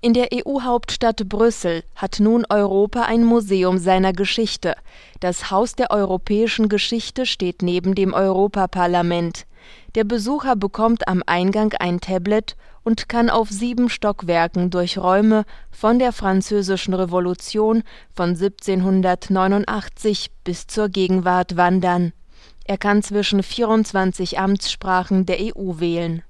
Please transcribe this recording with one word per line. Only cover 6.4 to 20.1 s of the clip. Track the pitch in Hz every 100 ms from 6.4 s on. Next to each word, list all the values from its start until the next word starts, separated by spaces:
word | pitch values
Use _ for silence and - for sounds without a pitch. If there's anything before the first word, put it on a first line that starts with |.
| 226 - 214
Geschichte | 202 - 233 - - 254
steht | - 180 175
neben | 175 175 180
dem | 190 190
Europaparlament. | - 190 190 202 202 190 185 175 180 175 175 170 - - - - - -
Der | -
Besucher | 214 233 214 294 269 233
bekommt | 196 - 220 233 -
am | 180 -
Eingang | 175 185 202 214
ein | - 180 175
Tablet | - 190 180 214 220 - - -
und | - 226 -
kann | 233 233
auf | - 220
sieben | 202 240 240 247
Stockwerken | - 208 202 170 170 170 180 180
durch | 180 175 196
Räume | 180 190 214 220 214 - -
von | - 214 240
der | 247
Französischen | 233 202 190 190 208 190 190 - 185
Revolution | 185 180 180 175 - 214 214 226 226 - -
von | - 175 180
siebzehnhundertneunundachtzig | 196 - - 190 185 190 185 180 - 190 190 202 202 214 - - 214